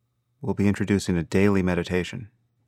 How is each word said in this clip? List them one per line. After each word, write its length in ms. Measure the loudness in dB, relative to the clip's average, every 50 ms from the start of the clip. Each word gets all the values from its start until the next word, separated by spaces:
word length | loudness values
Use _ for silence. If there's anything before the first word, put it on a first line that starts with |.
| _ _ _ _ _ _ _ _
we'll 140 | -6 -6 -2
be 120 | 0 2 2
introducing 500 | 2 0 0 0 0 0 2 0 -2 -2
a 60 | -2
daily 380 | 0 2 2 4 4 4 2
meditation. 680 | 0 0 0 -2 -2 -2 -2 -2 -2 -4 -10 -12 -14 -16 _ _ _ _ _ _ _